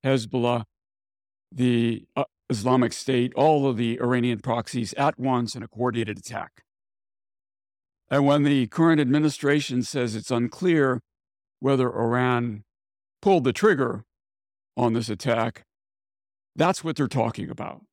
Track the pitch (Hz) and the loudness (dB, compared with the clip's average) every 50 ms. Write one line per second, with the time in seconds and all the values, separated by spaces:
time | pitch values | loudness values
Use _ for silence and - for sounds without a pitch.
0 | - 135 135 131 110 110 - 127 117 120 120 117 110 _ _ _ _ _ _ _ | 2 2 0 0 -2 -4 -4 -2 0 0 0 -2 -4 _ _ _ _ _ _ _
1 | _ _ _ _ _ _ _ _ _ _ - 135 127 123 120 117 117 117 117 - | _ _ _ _ _ _ _ _ _ _ -4 -2 0 2 2 2 0 -2 -2 -6
2 | - _ _ - 143 - _ _ _ _ 131 104 98 127 127 127 123 113 - - | -10 _ _ -4 -4 -4 _ _ _ _ -4 -2 2 2 2 2 2 0 -2 -6
3 | - - 131 123 123 127 - - 139 156 156 147 139 139 123 107 120 117 117 - | -4 -2 0 0 0 0 0 2 4 4 4 2 2 0 0 0 -2 -2 -2 -2
4 | 123 120 127 123 120 123 120 104 - 127 113 120 110 - - 123 117 - - - | -2 0 0 0 0 0 -2 -4 -4 -4 -4 -4 -4 -4 -6 -6 -6 -4 -4 -2
5 | 139 151 - - 131 131 127 123 120 107 - 127 117 107 _ 110 123 123 117 120 | -2 -2 -2 -2 -2 -2 0 0 -2 -4 -8 -12 -14 -14 _ -4 -4 -2 -2 -2
6 | 110 104 107 - - - 110 - - - _ _ _ _ _ _ _ _ _ _ | -4 -4 -8 -12 -12 -12 -12 -12 -12 -12 _ _ _ _ _ _ _ _ _ _
7 | _ _ _ _ _ _ _ _ _ _ _ _ _ _ _ _ _ _ _ _ | _ _ _ _ _ _ _ _ _ _ _ _ _ _ _ _ _ _ _ _
8 | _ _ 131 143 143 139 143 147 143 143 143 135 123 107 - - 165 165 165 151 | _ _ 0 2 4 4 4 4 4 4 2 2 0 0 2 4 4 4 6 4
9 | 143 123 139 151 151 151 139 - 147 143 147 151 143 - 131 123 117 - - 135 | 4 2 2 2 2 0 -2 0 0 2 2 2 0 -2 -4 -4 -4 -4 -4 -4
10 | 123 117 107 107 - - 127 117 120 120 - - 185 185 165 156 139 131 127 120 | -4 -2 -4 -8 -4 -4 -2 -2 -2 -4 -4 -4 0 2 2 2 2 2 0 -4
11 | _ _ _ _ _ _ _ _ _ _ _ _ - 135 139 131 127 123 - - | _ _ _ _ _ _ _ _ _ _ _ _ 0 0 2 2 2 0 0 -2
12 | 117 113 120 123 127 127 123 120 120 120 107 104 - _ _ _ _ _ _ _ | -2 0 0 0 2 2 0 0 -2 -4 -6 -10 -16 _ _ _ _ _ _ _
13 | _ _ _ _ - 202 190 170 123 131 - - 196 220 190 160 131 117 - 104 | _ _ _ _ 2 4 4 4 4 0 0 4 4 4 4 4 0 -2 -4 -8
14 | - _ _ _ _ _ _ _ _ _ _ _ _ _ _ 127 123 120 113 120 | -10 _ _ _ _ _ _ _ _ _ _ _ _ _ _ 0 0 0 0 0
15 | 117 110 104 - - 139 117 113 113 117 - - _ _ _ _ _ _ _ _ | -2 -4 -8 -4 -2 0 0 0 0 -2 -4 -10 _ _ _ _ _ _ _ _
16 | _ _ _ _ _ _ _ _ _ _ _ - 160 175 190 - - 160 156 - | _ _ _ _ _ _ _ _ _ _ _ 0 0 0 0 -2 -6 -8 -2 -2
17 | 143 120 - 131 113 117 - - 92 - - - - - - - _ _ | -2 -2 0 -2 -2 -2 -4 -8 -10 -10 -10 -10 -10 -12 -12 -16 _ _